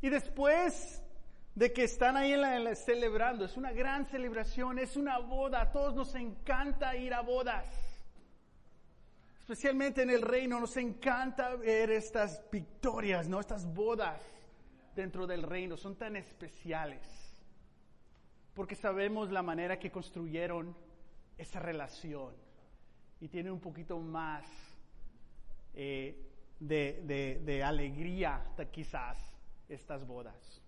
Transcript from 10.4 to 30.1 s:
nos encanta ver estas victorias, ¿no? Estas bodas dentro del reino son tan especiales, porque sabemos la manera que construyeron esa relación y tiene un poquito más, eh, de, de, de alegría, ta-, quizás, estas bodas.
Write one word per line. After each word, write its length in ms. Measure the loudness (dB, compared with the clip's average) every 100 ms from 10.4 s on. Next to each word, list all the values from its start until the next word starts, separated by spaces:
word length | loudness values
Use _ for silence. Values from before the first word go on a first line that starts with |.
| 2 0
nos 160 | 0 0
encanta 800 | -2 0 2 2 2 0 0 2
ver 340 | 4 4 6
estas 520 | 4 2 2 2 0 -6
victorias, 760 | -6 -6 -2 -2 0 2 2 2
¿no? 120 | -2
Estas 260 | -2 -4 -4
bodas 560 | 0 0 2 0 -2 -10 -18 -20 -20 -20 -20 -10
dentro 320 | -6 -4 -2 -2
del 160 | 0
reino 340 | 0 -2 -4 -6
son 200 | -8 -8
tan 200 | -6 -6
especiales, 840 | -10 -14 -14 -12 -4 -2 -2 -6 -10 -8 -10 -12 -16 -20 -20 -20 -20 -20 -20 -20 -20 -20 -18
porque 220 | -10 -8 -2
sabemos 540 | 0 2 0 0 -2
la 120 | 0
manera 360 | 0 0 -2 -2
que 120 | -4
construyeron 840 | -8 -10 -8 -6 -2 -2 -2 -6 -10 -18 -18 -16 -16 -18 -14
esa 240 | -10 -6
relación 760 | -4 -4 -6 -10 -10 -8 -10 -14 -20 -20 -20 -20 -20 -20 -20 -16
y 80 | -10
tiene 220 | -6 -6
un 100 | -6
poquito 380 | -8 -12 -6 -6
más, 460 | -4 -4 -4 -6 -8 -14 -14 -14 -14 -8 -8 -8 -16 -10 -6 -6 -6
eh, 480 | -8 -4 -4 -6 -8 -10 -10 -16 -10
de, 440 | 0 2 2 -2
de, 360 | -2 -2 0 0
de 180 | 0 2
alegría, 800 | 4 4 2 0 -2 0 0 2 0 -2
ta-, 140 | -4
quizás, 480 | -4 -4 -4 -2 -2 -2 -6 -10 -10 -10
estas 380 | -14 -8 -8
bodas. 560 | -6